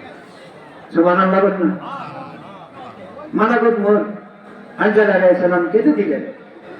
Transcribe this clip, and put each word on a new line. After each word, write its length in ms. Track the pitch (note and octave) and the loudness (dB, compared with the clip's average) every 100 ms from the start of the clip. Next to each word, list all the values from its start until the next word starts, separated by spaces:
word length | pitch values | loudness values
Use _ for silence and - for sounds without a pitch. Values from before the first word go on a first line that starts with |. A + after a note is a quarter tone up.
| - - - - - - - - - E3 | -20 -20 -20 -20 -20 -20 -20 -20 -6 0
সুবহানাল্লাহ 460 | F3 F3+ F#3+ F#3+ | 2 4 2 2
বলেন 220 | G3 F#3 | 2 0
না? 120 | E3 - D3+ C#4 - - - - - - - - - - - - - | -2 -4 -10 -12 -12 -14 -16 -18 -20 -20 -20 -20 -20 -18 -18 -18 -8
মালাকুল 440 | F#3 A3 A#3+ A#3 G#3 | 0 2 2 2 2
মউত 260 | G3+ G#3 G#3+ - - - - - - - | 2 0 0 -10 -18 -20 -20 -20 -20 -2
আজরাইল 320 | G#3 G#3 G3+ | 0 4 4
আলাইহিস 280 | F#3 F#3 F3+ | 4 4 4
সালাম 300 | F3+ F3 E3 | 2 0 2
কেঁদে 200 | A3 D4 | 2 2
দিলেন, 300 | G#3 E3 C3 - - - - - | 2 0 -2 -6 -14 -20 -20 -20